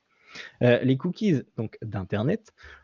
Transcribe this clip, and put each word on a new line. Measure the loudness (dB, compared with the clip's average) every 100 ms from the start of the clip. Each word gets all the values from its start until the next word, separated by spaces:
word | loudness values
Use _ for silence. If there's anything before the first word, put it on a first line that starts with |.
| _ _ _ -20 -16 2
Euh, | 4 4
les | 4 0
cookies, | -2 -2 0 0 -2 -8
donc, | -8 -8
d'Internet | -10 -8 -4 -2 -2 -2 -6 _ -20 -20